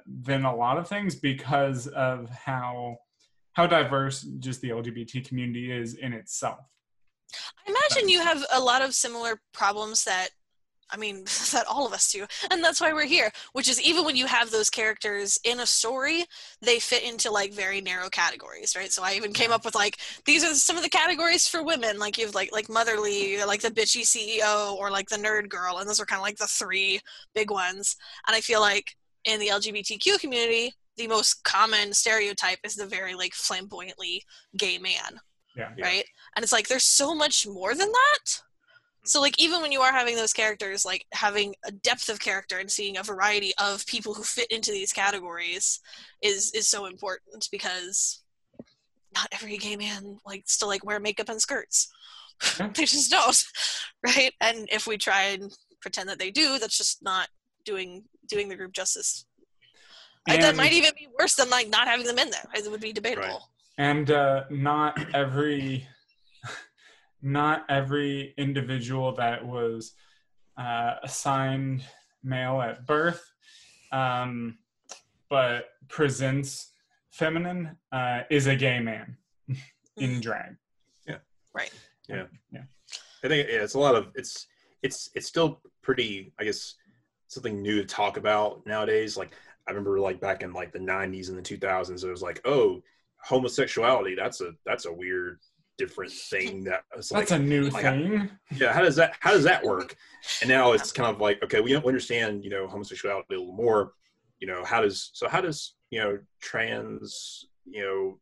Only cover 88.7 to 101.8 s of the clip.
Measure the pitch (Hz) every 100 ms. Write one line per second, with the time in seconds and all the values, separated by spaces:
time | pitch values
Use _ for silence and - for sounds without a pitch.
88.7 | 107 107 110 110 101 95 - - - -
89.7 | 101 98 98 98 92 98 95 90 90 90
90.7 | 92 92 95 95 95 92 92 90 101 98
91.7 | 92 90 90 92 90 90 82 127 143 104
92.7 | 87 - _ _ _ - 131 123 - 127
93.7 | 110 117 127 95 92 104 - 90 82 110
94.7 | - 85 85 92 92 87 87 _ _ _
95.7 | - 95 - 90 - - 98 95 95 95
96.7 | 92 - - - 208 208 160 143 143 139
97.7 | 139 135 135 175 214 196 - - 131 127
98.7 | 151 180 135 165 - 175 202 151 180 113
99.7 | 92 90 - - - - - 120 131 123
100.7 | 113 139 - 117 101 104 101 98 110 117
101.7 | 147